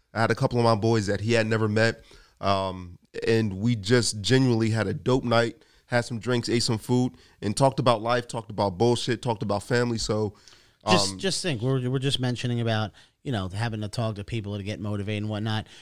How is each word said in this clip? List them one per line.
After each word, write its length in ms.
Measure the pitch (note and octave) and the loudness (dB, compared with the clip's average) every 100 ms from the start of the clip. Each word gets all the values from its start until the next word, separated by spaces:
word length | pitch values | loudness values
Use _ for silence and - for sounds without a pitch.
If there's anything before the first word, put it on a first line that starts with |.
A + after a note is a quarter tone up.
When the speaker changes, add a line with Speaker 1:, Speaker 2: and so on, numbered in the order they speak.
| _ | _
Speaker 1:
I 100 | G#2+ | -2
had 100 | A2+ | 0
a 20 | |
couple 240 | A#2 C3 A#2+ | 2 0 2
of 60 | |
my 100 | A#2 | 4
boys 320 | A2 A2+ A2+ G2 | 4 2 2 0
that 140 | G2 | -2
he 140 | G#2+ | 2
had 120 | A#2 A2 | 2 2
never 220 | A2 A2 | 0 2
met. 340 | G#2+ A2+ - - - _ - | 2 2 0 -12 -20 _ -6
Um, 580 | G2 G2 F#2+ F#2 F2+ F2+ _ - - | 0 0 0 -6 -14 -18 _ -6 2
and 280 | A2+ A2 F#2+ | 2 2 0
we 160 | A#2 A#2 | 0 0
just 440 | F#2+ B2 A2 G#2+ | 2 2 2 -2
genuinely 500 | F#2 C3 C3 A2+ A2+ | 2 4 4 2 2
had 160 | A2 G2 | 0 -2
a 60 | |
dope 300 | D3+ B2 C3 | -2 0 0
night, 380 | A#2+ A#2 A#2 - _ _ - | 2 2 2 -4 _ _ -2
had 140 | A#2+ | -2
some 140 | A#2 A#2 | -2 -6
drinks, 300 | G#2+ B2 A2 | -2 -2 2
ate 140 | A#2 | 0
some 140 | A#2+ A2 | 2 -2
food, 340 | - B2 B2+ - - - | 0 2 2 -4 -20 -8
and 140 | G#2 G#2 | -4 2
talked 220 | C#3 C#3 | 2 2
about 240 | B2 A2+ | 2 2
life, 240 | A2+ B2 A#2+ | 0 -2 -2
talked 240 | A#2+ A2 | -10 -8
about 260 | G2+ G2+ F2 | -2 0 4
bullshit, 460 | A#2 A#2+ - A2+ | 2 2 0 -2
talked 200 | B2 G#2+ | -2 -4
about 200 | G2+ G2+ | -2 -4
family. 360 | - B2 A#2+ A2+ | 0 0 0 -2
So, 360 | - G#2+ G#2+ - - - _ _ G#2+ | -2 -2 -2 -6 -20 -20 _ _ 2
Speaker 2:
Just, 240 | G#2 G2 | 4 2
Speaker 1:
um, 60 | F#2+ | -2
Speaker 2:
just 240 | F#3+ - | -4 -2
think, 200 | F#3 A#2 | -4 -2
we're, 260 | B2 C3+ B2 | -2 -2 -2
we're 120 | C3+ | -2
just 180 | C3+ C3 | -2 -2
mentioning 400 | B2+ A#2 B2 A#2+ | -2 -4 -4 -2
about, 300 | A#2 A2 G#2+ - _ _ | 0 0 -2 -8 _ _
you 100 | D3+ | -6
know, 160 | A2 F#2 | -4 -4
having 320 | F#2+ A#2 A2 | -4 -4 -4
to 60 | G#2 | -6
talk 280 | - A2 G2+ | -4 -4 -4
to 80 | |
people 320 | G2 A#2 G2+ G#2 | -6 -6 -4 -6
to 40 | |
get 160 | G2 G2 | -6 -6
motivated 420 | G#2 G#2 G2+ G#2 | -4 -4 -4 -4
and 80 | G#2+ | -4
whatnot. 360 | G#2 A2 A2 - - | -4 -2 -4 -6 -16